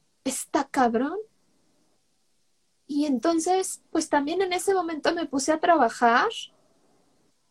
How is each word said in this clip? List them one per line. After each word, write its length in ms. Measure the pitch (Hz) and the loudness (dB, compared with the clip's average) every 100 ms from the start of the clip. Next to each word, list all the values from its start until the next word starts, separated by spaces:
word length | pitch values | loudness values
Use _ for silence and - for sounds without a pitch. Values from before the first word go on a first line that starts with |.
| _ _ | _ _
Está 440 | 269 - - 320 - | -8 -8 -4 -4 -2
cabrón. 500 | 277 247 226 277 381 440 _ _ _ _ _ _ _ _ _ _ _ _ _ _ _ - | 0 2 0 -2 -6 -12 _ _ _ _ _ _ _ _ _ _ _ _ _ _ _ -6
Y 180 | 285 294 | -2 0
entonces, 760 | 247 330 330 359 370 381 - _ | 0 0 0 2 0 0 -8 _
pues 180 | 320 311 | -4 0
también 320 | 285 285 349 | 0 0 -2
en 120 | 381 | -2
ese 200 | 359 392 | -2 0
momento 400 | 381 330 311 294 | 0 -2 -2 -2
me 120 | 339 320 | -2 -2
puse 260 | 277 294 | -2 0
a 80 | 311 | 0
trabajar 680 | 349 320 233 - 240 247 415 - - _ _ _ _ _ _ _ _ _ _ | 2 4 2 2 4 4 2 -4 -14 _ _ _ _ _ _ _ _ _ _